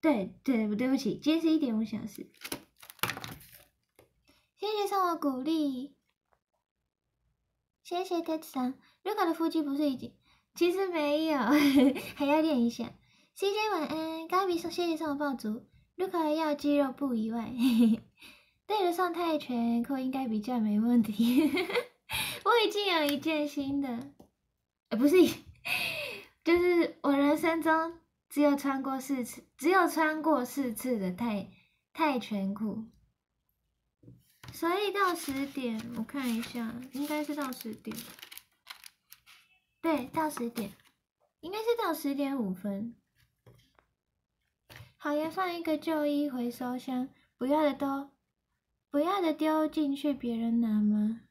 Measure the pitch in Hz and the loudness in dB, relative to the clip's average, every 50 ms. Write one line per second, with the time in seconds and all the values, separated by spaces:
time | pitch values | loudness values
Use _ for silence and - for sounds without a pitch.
0 | - 320 285 220 190 - - - _ - 269 226 220 208 208 202 254 254 262 269 | 4 4 2 2 0 -4 -8 -8 _ 0 2 2 2 0 0 0 0 2 2 2
1 | - 220 - - - 285 311 330 320 330 320 311 311 247 226 214 226 214 - 208 | 0 -2 -4 -2 0 2 2 2 4 2 2 2 2 0 0 -2 -2 -2 -6 -8
2 | - 214 - - - - _ _ - - - - - _ _ _ - - - _ | -8 -10 -12 -14 -18 -18 _ _ -14 -14 -14 -14 -14 _ _ _ -20 -20 -10 _
3 | - - - - - - - - - - - - - _ _ _ _ _ _ _ | -6 -6 -6 -8 -10 -12 -14 -14 -18 -20 -20 -20 -20 _ _ _ _ _ _ _
4 | - _ _ _ _ _ _ _ _ _ _ _ - 415 427 415 403 392 392 392 | -20 _ _ _ _ _ _ _ _ _ _ _ -6 -4 -2 -2 -2 0 0 0
5 | 381 359 339 320 - 285 269 254 262 302 320 320 302 285 262 247 254 285 _ _ | 0 0 0 0 -2 -2 -2 -2 -2 -2 0 0 0 0 -2 -4 -8 -10 _ _
6 | _ _ _ _ _ _ _ _ _ _ _ _ _ _ _ _ _ _ _ _ | _ _ _ _ _ _ _ _ _ _ _ _ _ _ _ _ _ _ _ _
7 | _ _ _ _ _ _ _ _ _ _ _ _ _ _ _ _ _ - 349 349 | _ _ _ _ _ _ _ _ _ _ _ _ _ _ _ _ _ -8 -6 -6
8 | 370 370 359 339 330 - 320 311 320 - - 269 254 247 269 - _ _ _ _ | -4 -2 -2 -4 -2 -2 -4 -6 -6 -8 -6 -4 -4 -4 -4 -6 _ _ _ _
9 | _ 370 427 427 381 339 320 320 330 330 302 320 311 285 277 277 302 294 262 247 | _ -6 -2 0 0 0 0 0 -2 -2 0 -2 -2 -2 -2 0 0 -2 -2 -4
10 | - 240 - _ _ _ _ _ _ _ _ - 339 359 349 381 392 381 349 330 | -8 -14 -16 _ _ _ _ _ _ _ _ 0 0 2 2 0 -2 -2 0 -2
11 | 294 294 294 302 320 320 311 269 240 202 269 302 294 285 269 277 254 277 - - | 0 0 0 0 0 0 0 0 2 4 6 6 6 6 6 6 6 6 4 0
12 | - - - - 294 277 294 311 311 330 302 247 233 233 233 - 233 - - - | -8 -10 -6 -4 0 2 4 4 4 4 2 2 2 0 0 -4 -10 -10 -10 -16
13 | _ _ _ _ _ _ _ - 381 392 403 427 427 427 403 339 302 240 285 320 | _ _ _ _ _ _ _ -4 -2 -2 0 0 0 0 0 -2 -2 -4 -4 -6
14 | 320 320 320 320 320 320 359 370 392 381 349 330 - 339 330 - 349 339 330 311 | -6 -6 -6 -8 -8 -2 0 0 2 2 0 -2 -2 -6 -4 -2 -2 0 0 -2
15 | 320 311 285 277 302 285 269 233 - 214 214 240 - _ _ - _ _ _ - | -2 -4 -4 -2 -2 -4 -4 -4 -4 -6 -6 -6 -8 _ _ -20 _ _ _ -6
16 | 370 381 381 349 320 302 302 320 320 311 294 294 - 285 285 285 285 269 254 - | -6 -2 -2 0 0 2 0 0 0 0 -2 0 0 2 4 4 2 2 0 -4
17 | 285 277 247 226 220 220 220 233 226 - - 254 233 262 240 226 240 226 220 - | -4 -2 -2 -2 -2 -2 -4 -4 -6 -6 -2 2 2 4 6 6 6 6 6 2
18 | - _ _ _ - - - - _ _ _ _ _ - 403 427 381 349 339 349 | 0 _ _ _ -20 -20 -20 -20 _ _ _ _ _ -2 0 2 2 2 2 2
19 | 370 359 339 330 349 339 320 294 - - 254 233 233 233 233 233 240 - 277 262 | 0 -2 0 -2 0 0 0 -2 -2 -2 -2 0 0 2 2 0 0 -2 -4 -4
20 | 262 262 262 269 269 240 220 214 214 254 254 240 214 214 208 208 220 240 240 240 | -2 -2 -2 -2 -2 -2 -2 -4 -2 -2 -2 0 2 2 2 2 4 6 6 4
21 | 220 220 208 - 233 233 247 262 320 294 - 359 359 - - 480 - - _ _ | 4 4 2 2 2 4 6 4 4 4 2 0 -2 0 -2 -2 -2 -4 _ _
22 | _ _ - - - - - - - 392 453 480 440 370 - 415 415 392 359 320 | _ _ -6 -6 -4 -6 -8 -4 2 4 4 4 4 2 0 0 0 0 2 2
23 | 302 294 285 277 - 311 320 302 294 294 285 294 285 269 277 285 277 262 240 233 | 2 2 0 0 -2 -2 0 0 -2 -2 -2 -4 -4 -2 -2 -2 -2 -4 -4 -8
24 | 262 285 - _ - _ _ _ _ _ _ _ _ _ _ _ _ _ - 214 | -8 -12 -16 _ -20 _ _ _ _ _ _ _ _ _ _ _ _ _ -2 2
25 | 254 294 302 370 339 - - - - - - - _ - - - - 659 659 640 | 4 6 8 8 6 6 4 -2 -12 -20 -20 -16 _ -4 -4 -2 -2 -4 -6 -6
26 | 587 554 440 392 392 - _ _ _ - 339 349 349 359 349 339 320 - - - | -8 -10 -10 -12 -16 -18 _ _ _ 2 4 4 6 4 4 4 4 2 0 -4
27 | - 285 285 277 285 285 294 302 320 330 330 330 294 320 320 320 320 330 339 339 | 0 2 4 4 6 4 4 4 2 0 0 2 2 4 4 2 2 -2 -6 -12
28 | _ _ _ _ _ _ - 285 294 294 285 277 - 277 269 269 269 269 269 269 | _ _ _ _ _ _ 0 4 4 4 4 4 0 -2 -2 -2 -2 -4 -6 -6
29 | 262 - 277 262 240 - - - - _ _ _ 262 302 370 381 349 311 - 311 | -4 -4 -4 -4 -4 -6 -8 -16 -18 _ _ _ 2 4 6 6 4 4 4 2
30 | 320 311 311 311 302 311 311 262 247 247 - 277 277 247 220 - - 254 247 214 | 2 2 2 0 0 2 2 2 0 -4 -4 -4 -4 -4 -4 -6 -4 -2 -2 -2
31 | 190 185 180 180 233 240 208 202 190 - - - _ _ _ _ _ _ _ - | -2 -4 -4 -2 -4 -2 -2 -4 -6 -8 -16 -20 _ _ _ _ _ _ _ 0
32 | 320 302 269 247 208 - 214 202 190 190 196 208 220 214 - 220 226 - _ _ | 0 0 0 0 -4 -4 -4 -2 -2 -2 -4 -4 -4 -6 -4 -6 -10 -12 _ _
33 | _ _ _ _ _ _ _ _ _ _ _ _ _ _ _ _ _ _ _ _ | _ _ _ _ _ _ _ _ _ _ _ _ _ _ _ _ _ _ _ _
34 | - - - - _ _ _ _ - - - - - 330 349 392 415 403 370 403 | -20 -20 -20 -20 _ _ _ _ -20 -18 -10 -4 -2 0 0 0 0 0 0 2
35 | 403 - 339 - - - 269 269 277 277 - - 254 240 226 220 226 233 240 226 | 0 0 0 -2 -4 -6 -4 -4 -4 -4 -4 -4 -4 -4 -4 -4 -8 -8 -8 -8
36 | 220 - - 285 262 247 233 226 233 - - 240 233 220 226 240 254 262 - 262 | -8 -6 -6 -4 -2 -2 -2 -2 -4 -6 -6 -6 -6 -6 -8 -10 -12 -12 -8 -6
37 | 285 294 302 302 302 294 294 294 285 254 254 - - 226 208 - _ - - - | -4 -4 -4 -4 -4 -4 -4 -6 -4 -6 -6 -8 -10 -12 -12 -10 _ -12 -10 -10
38 | - - - - - - - - _ _ _ _ _ - - - - - _ _ | -12 -16 -18 -20 -20 -20 -20 -20 _ _ _ _ _ -20 -20 -20 -20 -20 _ _
39 | _ _ - _ _ _ - - _ _ _ _ _ _ _ _ - 330 320 277 | _ _ -20 _ _ _ -20 -20 _ _ _ _ _ _ _ _ -2 -2 0 0
40 | 247 269 - 311 320 311 294 - 240 233 233 - 208 202 - _ _ _ _ _ | -2 -4 -4 -2 -2 -2 -2 -4 -8 -6 -6 -6 -8 -8 -10 _ _ _ _ _
41 | _ _ _ _ _ _ _ _ - 320 381 427 440 453 480 466 440 370 320 302 | _ _ _ _ _ _ _ _ -12 -8 -6 -4 0 0 0 0 2 -2 -2 -2
42 | - 285 277 277 285 277 277 277 233 196 185 180 - 208 202 196 214 233 233 _ | -2 -4 -2 -2 -2 -2 -2 -2 -2 -4 -4 -4 -6 -6 -6 -6 -8 -10 -12 _
43 | _ _ _ _ _ _ _ _ _ - - _ _ _ _ _ _ _ _ _ | _ _ _ _ _ _ _ _ _ -20 -20 _ _ _ _ _ _ _ _ _
44 | _ _ _ _ _ _ _ _ _ _ _ _ _ _ - - - - _ _ | _ _ _ _ _ _ _ _ _ _ _ _ _ _ -20 -20 -20 -20 _ _
45 | - 302 294 302 311 320 320 - 381 359 349 339 339 330 311 294 302 330 320 302 | -4 -2 -2 0 -2 -2 -2 -2 -2 -2 -2 -4 -2 -2 -2 -2 0 -2 -2 0
46 | 294 294 294 285 294 294 254 254 240 240 240 - 254 247 247 254 247 - 254 254 | 0 2 2 2 0 0 -2 -4 -4 -4 -4 -6 -6 -6 -6 -6 -6 -4 -4 -4
47 | 254 277 - _ _ _ _ _ 247 262 285 302 311 294 269 - 285 277 277 277 | -4 -4 -8 _ _ _ _ _ 0 2 2 4 4 2 0 0 -2 -2 -2 -4
48 | 285 285 _ _ _ _ _ _ _ _ _ _ _ _ _ _ _ _ - 285 | -6 -10 _ _ _ _ _ _ _ _ _ _ _ _ _ _ _ _ 0 0
49 | 302 339 381 403 359 330 302 311 311 311 311 311 311 311 311 320 302 285 277 277 | 2 2 2 0 0 0 0 0 0 2 2 2 0 0 0 -2 0 0 -2 0
50 | 285 294 285 - - 240 233 226 226 233 226 233 233 226 214 214 208 208 208 214 | 0 -2 -2 0 -2 -4 -4 -2 0 0 2 2 2 2 2 2 4 4 4 4
51 | 208 214 226 233 - _ | 2 0 -2 -4 -10 _